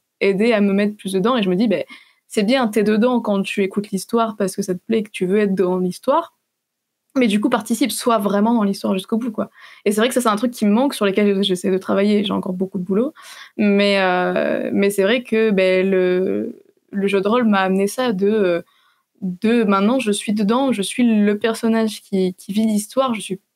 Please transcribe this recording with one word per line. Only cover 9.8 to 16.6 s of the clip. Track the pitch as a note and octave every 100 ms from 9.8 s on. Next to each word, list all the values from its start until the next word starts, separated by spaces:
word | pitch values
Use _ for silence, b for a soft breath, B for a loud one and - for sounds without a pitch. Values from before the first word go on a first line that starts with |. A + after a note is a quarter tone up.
Et | G#3
c'est | G#3+
vrai | B3
que |
ça, | B3
c'est | B3
un | G#3
truc | B3
qui | - G#3
me |
manque, | G#3+ C#4
sur | - G3+
lequel | G3 G#3 G3
j'essaie | G3 F3+ F#3+
de | F#3+
travailler. | G#3 G3 G#3 G3+
J'ai | G3+
encore | G3 F#3+
beaucoup | F#3 F#3+ G3
de | F3+
boulot. | G3 C#4 - B B B B
Mais, | G#3 G3+ G3+ G3
euh, | F#3 F3+ F3+ F3+ D2 - -
mais | G3+ G3+
c'est | G3+
vrai | F#3+ B3+
que, | B3 A3 A3
ben, | F#3+ F#3 F#3 F#3+
le, | F#3 F3+ F3+ F#3+ G#3 A3+ -